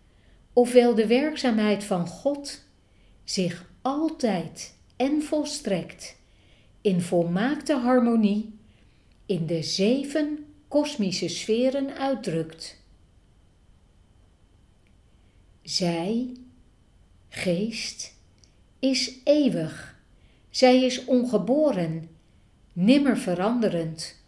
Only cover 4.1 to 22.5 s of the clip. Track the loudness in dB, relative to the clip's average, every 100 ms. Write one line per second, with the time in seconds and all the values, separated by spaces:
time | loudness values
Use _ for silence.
4.1 | -2 -2 -2 -4 -12 -18 -20 _ _ 0
5.1 | 0 0 -2 -2 -6 -4 -4 -4 -14 -20
6.1 | -20 _ _ _ -20 _ _ 0 0 2
7.1 | 0 2 0 0 -2 -2 0 2 4 4
8.1 | 4 2 0 -4 -12 -20 _ _ _ _
9.1 | _ _ -4 -2 -2 -2 0 2 2 -2
10.1 | -4 -2 -4 -10 -20 _ -2 0 -2 -2
11.1 | -2 -6 -6 -2 0 0 0 -6 -4 -4
12.1 | -4 -4 -4 -6 -10 -18 -18 _ -20 _
13.1 | _ _ _ _ _ _ _ _ _ _
14.1 | _ _ _ _ _ _ _ _ _ _
15.1 | _ _ _ _ -20 -8 -2 -2 -2 -2
16.1 | -4 -4 -10 -20 -20 _ _ _ _ _
17.1 | _ _ -8 -2 -2 -2 -6 -10 -12 -16
18.1 | -18 _ _ _ _ _ _ 0 0 -2
19.1 | -6 2 4 4 0 -4 -8 -18 -20 _
20.1 | _ -20 _ _ 2 6 6 4 -2 0
21.1 | 0 2 0 2 2 2 0 -2 -4 -10
22.1 | -20 _ _ _